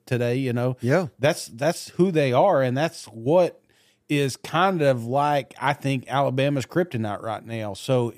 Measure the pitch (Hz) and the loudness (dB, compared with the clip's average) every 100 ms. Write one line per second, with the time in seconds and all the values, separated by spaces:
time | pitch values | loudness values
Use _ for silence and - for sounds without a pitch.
0 | - 120 120 127 131 120 127 127 120 165 | -4 -2 0 0 -2 0 -2 -2 0 2
1 | 156 - 139 170 - 117 147 - - - | 0 0 0 0 -8 -2 -2 -2 -6 0
2 | 190 156 113 123 196 147 127 131 165 - | 2 4 2 4 4 4 2 0 -2 -4
3 | - 113 120 180 165 - _ _ _ _ | -16 -6 2 4 4 -2 _ _ _ _
4 | - 147 139 - - 156 196 175 139 127 | -4 -2 -2 -4 -4 0 2 2 2 0
5 | 113 139 147 147 127 - 135 139 143 135 | -2 0 2 0 -4 -4 -2 -2 -2 -4
6 | - 131 131 127 139 143 - 170 180 117 | -2 -2 0 0 0 -2 -2 -2 -2 -4
7 | 107 98 113 104 110 113 107 95 - 127 | -4 -6 -8 -10 -8 -8 -8 -8 -2 0
8 | 117 | 0